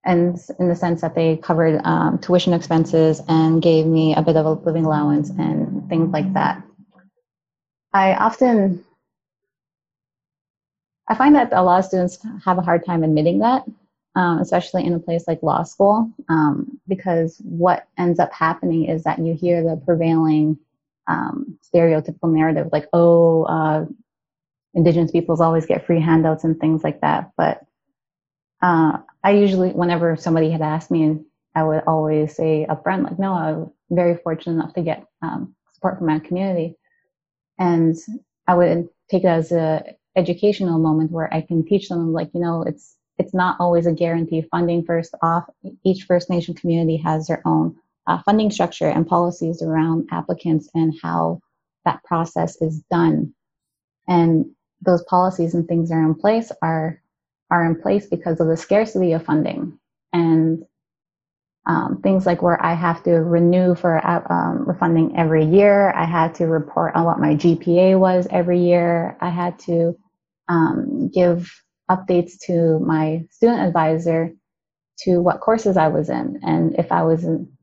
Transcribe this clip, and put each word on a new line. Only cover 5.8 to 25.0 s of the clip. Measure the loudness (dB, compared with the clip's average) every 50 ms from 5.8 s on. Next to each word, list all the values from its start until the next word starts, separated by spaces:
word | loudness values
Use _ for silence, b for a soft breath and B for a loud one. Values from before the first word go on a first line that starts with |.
| -6 -4
things | -2 0 0 0
like | 0 -2 -2 -2 -2
that. | 0 0 -2 -2 -6 -12 -20 _ _ -20 _ _ _ _ _ _ _ _ _ _ _ _ _ _ _ _ _ _ _ _ _ 0
I | 2 4 4 2
often, | 2 0 -2 2 2 2 4 4 4 2 2 0 -4 -10 _ _ _ _ _ _ _ _ _ _ _ _ _ _ _ _ _ _ _ _ _ _ _ _ _ _ _ _ _ _ _ _ _ _ _ _ _ _ _ _ _ _ _ _ -6
I | -2
find | 2 6 6 6
that | 6 4 2
a | 2 2
lot | 4 4 4 4
of | 2
students | 0 0 0 0 -2 -4 -8 -14 -14 -14 -4 -2
have | 0 0 0
a |
hard | 0 0 0 0 0
time | -2 -2 0
admitting | 2 2 2 2 2 2 2 2
that, | 2 2 0 0 -2 -8 -18 _ _ _ _ _ _ _ _
um, | -2 0 0 0 -2
especially | -2 0 -2 -2 -2 -2 -6 -4 -2
in | -2
a | -2 -2
place | -4 -4 -4 -4 -2
like | -4 -6 -2
law | -2 -2 0 0
school, | -2 -6 -2 _ 2 2 4 2 0 -4 -8 -16 -4 -2
um, | 0 2 2 2 0 -2 -6 -10 -12 -18 _ -8
because | -8 -4 -2 -2 0 0 -2 -2 -6 _ -14
what | -10 -4 0 2 2 2 0 -4 _ _
ends | -2 -2 0 0 0
up | -2 -4
happening | -2 -2 -2 -2 -2 -2 -4 -2 0 0 -2
is | -2 -4 -4 -4
that | -4 -4 -2
you | -4 -4
hear | -4 -2 0 0 0 0
the | 0 -2 -4 -4 -2
prevailing, | -2 0 0 2 2 2 2 2 2 2 2 2 0 -2 -4 _ _ _ _ _ _ _ _ _
um, | -6 -4 -4 -4 -6 -8 -8 -10 -12 -14 _ _
stereotypical | _ 2 4 4 4 2 0 -2 -6 -10 _ -2 0
narrative, | 2 2 2 2 0 -2 -2 -2
like, | -4 -4 -4 0
"Oh, | 2 4 4 6 6 6 6 4 4 2 0
uh, | 0 -2 -2 0 0 0 -2 -4 -6 -12 _ _ _ _ _ _ _ _ _ _ _ _ _ _ _ 0
Indigenous | 2 4 4 4 2